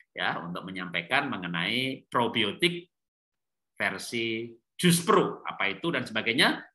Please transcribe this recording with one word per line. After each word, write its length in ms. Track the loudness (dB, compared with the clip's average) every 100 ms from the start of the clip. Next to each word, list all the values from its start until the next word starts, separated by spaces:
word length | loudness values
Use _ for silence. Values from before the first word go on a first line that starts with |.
| _
ya 280 | -4 -4 -4
untuk 200 | -6 -8 -8
menyampaikan 600 | -8 -6 -6 0 0 0
mengenai 760 | -4 -4 -2 0 0 -2 -6 -2
probiotik 800 | 0 2 2 0 2 0 0 -8 _ _ _ _ _ _ _ _ -4
versi 760 | -4 -2 -6 -4 -2 -4 -8 -14 _ 2
Jus 240 | 4 6 6
Pro, 340 | 4 4 -2 -8
apa 260 | -2 -2
itu 220 | -2 -2
dan 80 | -2
sebagainya. 560 | -2 -2 0 4 4 2 -6